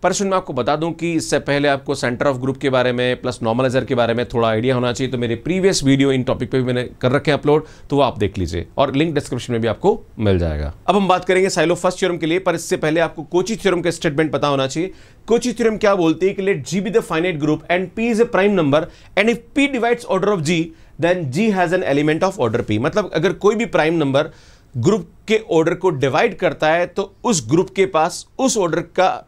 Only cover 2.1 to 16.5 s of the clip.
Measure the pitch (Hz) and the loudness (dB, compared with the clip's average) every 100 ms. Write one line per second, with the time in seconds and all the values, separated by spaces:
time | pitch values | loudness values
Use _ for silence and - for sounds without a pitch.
2.1 | 120 143 127 131 135 147 131 123 123 123 | 0 0 0 -2 -2 0 2 2 0 0
3.1 | 123 127 120 117 113 131 127 110 123 117 | -2 -4 -4 -2 0 2 0 0 0 2
4.1 | 117 120 123 113 110 120 127 123 120 131 | 0 -2 0 2 2 0 0 0 -2 -4
5.1 | 123 120 117 - 185 190 180 135 139 139 | -2 -2 -4 -2 2 2 2 2 4 4
6.1 | 135 123 120 123 135 127 123 123 - 127 | 2 0 -4 -2 -2 0 -2 -4 -2 0
7.1 | 135 139 143 147 151 151 - - 143 135 | 0 0 0 2 0 0 -18 -4 2 2
8.1 | 113 101 104 87 87 85 - 139 135 165 | 2 -4 -2 -4 -4 -8 -2 0 2 0
9.1 | 143 - 127 - 117 113 104 180 233 - | -2 -4 -8 -4 -2 -2 0 0 0 -4
10.1 | - 107 92 85 76 73 - - 190 196 | -2 2 2 0 -2 -6 -8 0 2 4
11.1 | 180 175 185 190 185 160 170 180 180 185 | 0 2 2 2 0 0 2 0 -2 -2
12.1 | 170 160 170 185 165 - 185 156 160 160 | -2 -2 -2 0 -2 -2 -2 0 0 -2
13.1 | - 143 170 185 214 190 180 170 165 175 | -4 -2 -2 -2 -2 0 0 -2 -2 -4
14.1 | 139 160 135 147 139 135 151 185 - - | 0 -2 0 0 0 -2 -2 -6 -8 -20
15.1 | - - 233 240 226 226 214 208 196 165 | -20 0 0 0 0 0 2 2 4 2
16.1 | 160 185 196 190 | 2 0 0 -2